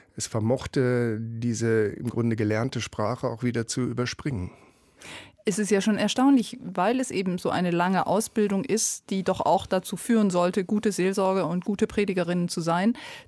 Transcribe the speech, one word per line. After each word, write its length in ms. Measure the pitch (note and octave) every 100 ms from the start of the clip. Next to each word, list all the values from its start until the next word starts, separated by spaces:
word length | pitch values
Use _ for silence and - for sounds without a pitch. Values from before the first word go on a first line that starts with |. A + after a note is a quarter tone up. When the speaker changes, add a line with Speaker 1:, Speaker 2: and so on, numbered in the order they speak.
| _ -
Speaker 1:
es 100 | -
vermochte, 880 | A2+ G#2+ C3 - C#3+ B2 B2 A#2+ A2
diese 680 | A2+ A2+ A#2+ A2 A2+ A2+ G#2
im 220 | - A#2+
Grunde 280 | A#2 A#2 A2
gelernte 420 | G#2+ G#2+ C3 B2
Sprache 480 | - - G#2+ B2 B2+
auch 160 | A2+
wieder 240 | B2 A#2 A2
zu 140 | -
überspringen. 720 | B2 A#2 B2 - D3+ A#2 F2+ - - _ _ _ - - - _
Speaker 2:
Es 160 | - G3+
ist 100 | G#3
ja 120 | G3
schon 160 | A3 G3+
erstaunlich, 600 | G#3 - C4+ C4+ G#3 B3
weil 380 | F3 F#3 F#3+ B3+
es 100 | C4
eben 260 | - F#3 F3+
so 120 | -
eine 200 | - F3+
lange 380 | E3+ F3 F#3 -
Ausbildung 560 | F#3 - - G3+ G3
ist, 460 | - G#3+ - - -
die 140 | F#3+
doch 180 | F#3 F#3
auch 260 | - F3+ -
dazu 300 | F#3+ - F3+
führen 320 | - A3+ G#3
sollte, 340 | F3 F3 F#3+
gute 300 | F3+ G#3 G#3+
Seelsorger 560 | F#3 F#3 G3 F#3+ F#3+ D#3+
und 160 | F3+ G3
gute 200 | G3+ G#3+
Predigerinnen 640 | - G3+ F#3 E3+ F3+ F3
zu 140 | -
sein, 320 | E3 E3+ G#3 A#3+ - -